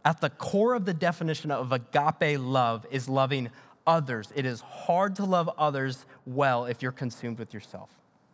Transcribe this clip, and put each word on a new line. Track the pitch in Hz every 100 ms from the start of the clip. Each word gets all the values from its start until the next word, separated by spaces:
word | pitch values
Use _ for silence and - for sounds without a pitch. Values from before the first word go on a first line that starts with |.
At | 151 165
the | 151
core | - - 196 226
of | 247 190
the |
definition | 165 180 - 165 156 151
of | 135 127
agape | 127 117 151 147 151 156 143
love | 127 135 120 113 -
is | 135 131
loving | 135 135 139 120 - - _ -
others. | 165 135 117 104
It | 143 131
is | 113
hard | - - - 175 202 190
to | 196
love | 180 165 -
others | 151 139 135 127 - - -
well | 127 139 120 123
if | 120
you're | 131
consumed | 127 127 - 120 113
with | 110
yourself. | 107 - 95 - _ _ _ _